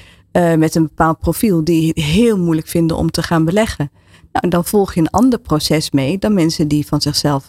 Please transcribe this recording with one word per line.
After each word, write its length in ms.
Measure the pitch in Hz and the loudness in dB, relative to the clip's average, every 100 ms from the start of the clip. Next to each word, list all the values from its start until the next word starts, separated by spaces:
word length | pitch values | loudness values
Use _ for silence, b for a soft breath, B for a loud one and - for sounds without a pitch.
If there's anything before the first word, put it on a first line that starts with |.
| B B B | B B B
eh, 220 | 180 170 165 | 0 2 2
met 200 | 160 170 | 2 2
een 80 | |
bepaald 360 | 156 - 165 160 | -2 0 -2 0
profiel 440 | 175 160 226 170 | -4 -2 0 0
die 280 | 156 165 160 165 | 2 0 0 -2
heel 420 | 147 175 233 202 | -2 2 2 2
moeilijk 300 | 170 160 - | 0 -2 -2
vinden 300 | 170 165 160 | -2 0 0
om 140 | 165 | -2
te 120 | 170 | -4
gaan 220 | - 165 160 | -2 0 2
beleggen. 460 | 202 226 - 147 b b b b | 0 -2 -4 -8 b b b b
Nou, 160 | - 180 | -4 -2
dan 180 | 175 170 | -2 0
volg 280 | 208 190 | 0 0
je 60 | - | 0
een 100 | 156 | 0
ander 300 | 180 262 233 | 2 2 0
proces 520 | - 151 - 156 - | -2 -4 0 -2 0
mee 260 | 139 135 190 | -2 -2 -2
dan 160 | 214 | 0
mensen 340 | 202 165 160 151 | 0 0 0 -2
die 180 | 147 143 | 0 -2
van 160 | 147 | -2
zichzelf 440 | 147 - 147 143 | -2 -2 -2 -4